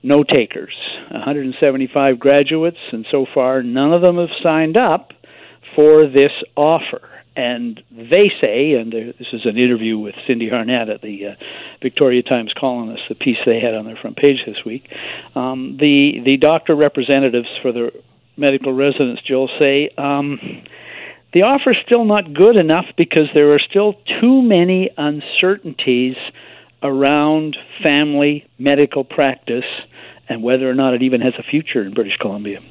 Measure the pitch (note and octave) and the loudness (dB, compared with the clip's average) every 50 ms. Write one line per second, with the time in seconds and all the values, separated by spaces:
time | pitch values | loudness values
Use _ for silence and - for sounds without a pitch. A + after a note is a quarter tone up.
0 | - B2+ C#3+ D3 D3 - - C3+ A2+ - - - - - - - - - - - | 0 2 2 2 4 4 2 0 0 0 -6 -14 -12 -14 -16 -16 -14 -14 -14 -14
1 | - - - A#2 G#2+ C#3 C#3+ D3 C3+ C3 B2+ - D#3+ C#3+ C3 C3+ C3 B2 - C#3+ | -16 -14 -12 -10 -6 -6 -6 -4 -4 -6 -2 0 0 2 2 0 -4 -2 -2 0
2 | C#3 C3+ C3 A#2 B2+ C#3 C#3 C#3+ C#3+ C3+ D#3 D#3+ D#3+ E3+ E3+ - - - - A2 | 2 2 0 2 2 4 4 4 2 2 -2 -2 -2 -2 -4 -6 -14 -12 -12 -12
3 | A2 - - C#3 C3 - - C#3+ B2+ B2+ C3 C3+ B2 A#2+ A#2+ C3 C#3 D3 E3 F3 | -6 -4 -2 -2 -2 -2 -2 -2 0 0 0 -2 -2 -2 -2 0 2 2 2 4
4 | F3 F3+ F3 F3 F3 D#3+ - - - E3+ D#3 D#3+ D#3+ D#3 D#3+ A3+ B3+ G3+ D#3+ - | 4 4 2 2 -2 -4 -6 -2 -2 0 0 2 0 2 2 2 2 2 0 -2
5 | - _ - _ _ _ - - - - - _ _ - - - D3+ D3+ D#3 D#3 | -4 _ -20 _ _ _ -20 -20 -20 -20 -20 _ _ -6 2 6 8 8 10 8
6 | D#3 C#3+ C3 C#3 C#3 C#3+ - - - _ _ - D3 D#3 E3 D#3 - - - - | 8 6 6 4 4 4 2 -4 -14 _ _ 0 2 2 2 0 -2 -6 -12 -14
7 | - - - - - _ _ C3+ B2+ A#2+ B2 A#2+ A#2+ A#2 A2 - _ _ A#2+ A2+ | -16 -20 -20 -20 -20 _ _ -6 -4 -4 -4 -4 -6 -8 -10 -12 _ _ -20 -20
8 | A2+ A#2 D3+ F#3+ G#3 G3 - - - A2+ G#2 A#2+ C#3 D#3 D3 A#2+ A2+ A2+ A2+ A2+ | -4 2 4 4 4 4 4 0 -2 0 2 0 2 2 2 0 -2 -4 -8 -8
9 | A2 A#2+ - _ B2 - - A2+ - A#2 G2+ A#2 B2+ B2 B2 A2+ A2+ A2+ A2 G#2+ | -8 -10 -14 _ -14 -12 -12 -4 -4 -4 0 2 2 2 2 0 -2 -4 -4 -4
10 | G#2+ G2+ - - - - B2+ A#2 A#2 A2 A#2 A#2+ A2 A2+ B2+ A#2+ A2+ G#2+ G#2+ G#2 | -6 -10 -12 -10 -4 -4 -2 -2 -2 -4 -4 -4 -2 -2 -2 -2 -2 -4 -8 -8
11 | - G#2+ G#2 G2 G2+ G2+ G2 _ - - - - - - - _ - C3 _ - | -10 -14 -12 -12 -12 -14 -14 _ -20 -20 -18 -18 -20 -20 -18 _ -8 -8 _ 2
12 | D3 C3 B2 B2 A#2+ - C3 A#2+ A2+ G#2+ - - - C3 B2 A#2+ A#2 A2 A#2 - | 2 4 4 2 0 0 -2 -2 -2 -6 -8 -6 -4 -4 -4 -4 -8 -10 -10 -14
13 | - - A2+ _ - C3+ A2+ - - B2+ A#2 A#2 A2+ A#2 A2 G#2+ G#2+ A2+ A2+ - | -12 -12 -12 _ -4 -4 -4 -2 -6 -6 -6 -4 -4 -4 -6 -6 -10 -12 -16 -14
14 | - A2 - - - C#3+ C#3 B2 - - G2+ - - A2+ A2+ C3+ _ - - - | -14 -14 -6 0 2 2 2 0 -6 -10 -12 -12 -10 -10 -12 -12 _ -18 -18 -16
15 | - - - - - - _ C3 B2+ C3 C3 C3 C3 C3 C3+ C3+ D3+ D3 C#3+ C#3+ | -16 -16 -16 -16 -20 -10 _ -6 -6 -6 -6 -8 -10 -10 -4 0 0 2 4 4
16 | C#3+ D3 C#3 - A#2+ C3+ C#3 C3+ D3 D3 D#3+ D#3 - - D#3+ D3 D3+ C#3+ - C#3+ | 2 2 0 0 0 0 2 4 4 2 2 2 0 0 2 2 2 2 0 -2
17 | B2 C#3 C#3 C3+ C#3 C3 A#2 A#2+ A#2 - - - - C3 A#2 A#2+ A#2 - - - | -2 0 0 2 2 0 0 -2 -4 -6 -14 -6 -6 -4 -4 -2 -6 -6 -8 -12
18 | _ _ _ _ _ _ _ - D3 C#3 C3+ C3 C3 C3+ C3 C3 C#3 C#3+ C3 - | _ _ _ _ _ _ _ -2 0 0 0 0 -2 -4 -2 0 0 0 0 0
19 | C#3+ B2 A#2 A#2 - - C3+ C3 C3+ B2 - - D3+ C#3 C#3 C#3+ D3 D3+ _ - | -2 -2 -4 -8 -6 -4 -2 -2 -2 -4 0 0 0 2 2 0 -2 -2 _ -6
20 | C#3 C#3 C#3+ C#3+ C#3+ C#3+ C#3+ - - - - - - - - - - - - - | -4 -4 -2 -2 -4 -6 -6 -8 -10 -14 -16 -16 -20 -20 -20 -20 -20 -20 -20 -18
21 | - - - _ _ _ - F3 F#3+ A#3 C#4 C#4+ - C4 A3 - - - A#3+ A#3 | -18 -20 -20 _ _ _ 2 2 4 4 2 2 2 0 0 0 2 2 2 2
22 | A#3 G#3+ G#3 G#3 F#3+ D#3+ C#3+ C#3+ F#3 A3+ A#3+ G#3 E3+ D#3 D#3 F3 F#3 - - - | 4 2 2 0 -2 -4 2 6 6 6 8 6 4 4 2 0 0 -6 -2 -2
23 | E3+ - - E3 D3+ D3 - D3+ D3 D3 D3 C#3+ - - - G3 G#3 G#3 G3+ - | -2 2 2 2 2 2 4 4 6 6 6 4 2 0 0 0 0 0 -2 -4
24 | _ - - - A3+ B3 C4 C4+ B3+ A#3 G3+ F3 F3 F3+ F#3 F#3 F#3 - _ - | _ -8 -4 0 2 4 4 4 4 4 4 4 4 2 2 0 0 -4 _ -4
25 | D3 D3 D3 D3 - - - - - F#3 G3 G3 _ E3+ C#3 - - C3+ B2 B2 | -4 -4 -4 -6 -8 -6 -4 0 0 0 0 -2 _ -14 -12 -6 -2 0 0 0
26 | B2+ B2+ B2+ - - - _ - - - - - _ _ _ _ - C#3 C3+ C3+ | 0 -2 -4 -8 -14 -16 _ -20 -20 -20 -20 -20 _ _ _ _ -6 -4 -2 0
27 | C#3 C3+ D3 D3 D3 D3+ D#3 D#3 D#3 D#3 D3 - - - - - - D#3 C#3+ D3 | 2 2 2 2 2 2 0 0 -2 -4 -8 -10 -14 -18 -18 -4 -2 0 2 2
28 | D3+ D3+ D3 C#3+ C#3+ D3 D3 D3 _ _ _ _ B2+ C#3 C#3+ C#3+ D3 C#3 - C#3+ | 0 0 0 0 0 0 0 -2 _ _ _ _ 0 0 4 4 2 2 0 -6
29 | C3 _ - - C#3+ C3+ C3 _ _ - A#2 B2 B2 - - - - _ _ - | -6 _ -2 0 0 0 -2 _ _ -8 -6 -6 -6 -8 -12 -14 -16 _ _ -20
30 | - - - - _ - A#2+ A#2 A2 A#2+ C3 C3 C3 C3 B2+ C3+ C3+ C3 B2 A#2+ | -20 -20 -20 -20 _ -10 -8 -6 -2 0 0 0 0 -2 0 0 0 0 0 0
31 | B2+ C3 B2+ A#2+ A#2 B2+ A#2+ - - - - D3+ D#3+ - - C3 G2+ F#2+ G#2 A#2+ | 0 0 0 0 0 -2 -4 -4 -10 -4 -4 -4 -4 -4 -4 -4 -4 -4 -4 -4
32 | A2 G2 F#2+ - - G#2 G2 G#2 G#2 G#2 G2 F#2 - - | -4 -4 -6 -6 -6 -8 -8 -8 -10 -10 -12 -12 -16 -20